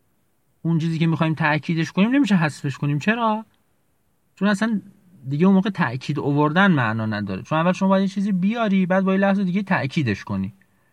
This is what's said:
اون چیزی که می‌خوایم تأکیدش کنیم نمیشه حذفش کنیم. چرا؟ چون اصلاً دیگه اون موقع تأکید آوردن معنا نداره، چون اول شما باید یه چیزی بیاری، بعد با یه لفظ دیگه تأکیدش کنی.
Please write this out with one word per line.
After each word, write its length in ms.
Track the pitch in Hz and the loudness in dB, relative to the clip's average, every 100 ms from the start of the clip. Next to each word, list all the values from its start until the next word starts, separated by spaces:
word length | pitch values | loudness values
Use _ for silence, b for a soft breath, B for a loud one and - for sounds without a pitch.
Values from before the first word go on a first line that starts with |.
| _ _ _ _ _ _ | _ _ _ _ _ _
اون 160 | 160 165 | -2 0
چیزی 200 | 165 160 | 0 0
که 80 | 165 | 0
می‌خوایم 280 | 160 160 | 0 -2
تأکیدش 580 | 156 156 151 - 160 160 | 0 0 0 -2 -4 -2
کنیم 180 | - 214 | 0 2
نمیشه 260 | 269 226 190 | 2 4 2
حذفش 420 | 156 - 143 - | 0 -2 -8 -4
کنیم. 200 | 143 143 | -2 -2
چرا؟ 460 | 202 233 226 214 220 _ _ _ _ _ _ _ _ | 0 0 0 -2 -6 _ _ _ _ _ _ _ _
چون 140 | - 196 | -2 0
اصلاً 320 | 202 220 214 - - _ - 127 | 0 0 -2 -6 -20 _ -16 -6
دیگه 180 | 147 190 | 2 4
اون 80 | |
موقع 160 | 190 208 | 4 2
تأکید 480 | 196 143 123 - 143 | 0 -2 -4 -6 -4
آوردن 520 | 139 143 147 160 196 | 0 2 2 4 4
معنا 360 | 151 113 113 110 | 4 2 -2 -4
نداره، 360 | 104 98 95 | -4 -4 -6
چون 160 | - 156 | -4 -2
اول 140 | 175 | 0
شما 160 | 180 190 | 0 2
باید 140 | 190 | 2
یه 60 | 196 | 0
چیزی 240 | 202 196 | -2 -2
بیاری، 540 | 185 190 240 220 190 180 | 0 0 0 0 2 2
بعد 180 | 185 | 0
با 80 | 190 | 2
یه 80 | 190 | 2
لفظ 200 | 196 196 | 2 0
دیگه 220 | 185 185 | 0 -2
تأکیدش 600 | 196 170 135 - 127 98 | -2 -2 -2 -2 -2 -2
کنی. 300 | - 98 95 - _ _ _ | -4 -6 -6 -10 _ _ _